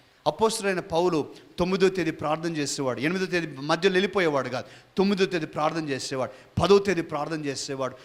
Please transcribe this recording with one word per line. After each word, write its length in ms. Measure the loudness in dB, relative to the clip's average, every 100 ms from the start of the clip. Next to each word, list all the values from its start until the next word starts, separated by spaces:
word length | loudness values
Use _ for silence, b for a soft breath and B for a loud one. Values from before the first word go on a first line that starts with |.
| b b -4
అపోస్తలుడైన 520 | 2 0 0 -2 -2
పౌలు 560 | -2 0 2 2 -2 B B -4
తొమ్మిదో 300 | -2 2 2
తేదీ 220 | 2 -2
ప్రార్థన 460 | -2 -2 -2 -2 -4
చేసేవాడు, 420 | -4 -2 -2 -2
ఎనిమిదో 260 | -2 -2 -2
తేదీ 220 | -2 -4
మధ్యలో 460 | -6 -2 2 4
వెళ్ళిపోయేవాడు 560 | 4 2 2 2 2 -2
కాదు, 180 | -6 -8 B B 0
తొమ్మిదో 280 | 2 2 2
తేదీ 200 | 0 -4
ప్రార్థన 440 | -2 -2 -2 -4
చేసేవాడు, 720 | -6 -4 -4 -6 -8 -8 0
పదో 180 | 6 6
తేదీ 220 | 6 0
ప్రార్థన 440 | -2 -6 -4 -4 -4
చేసేవాడు, 500 | -6 -6 -4 -6 -6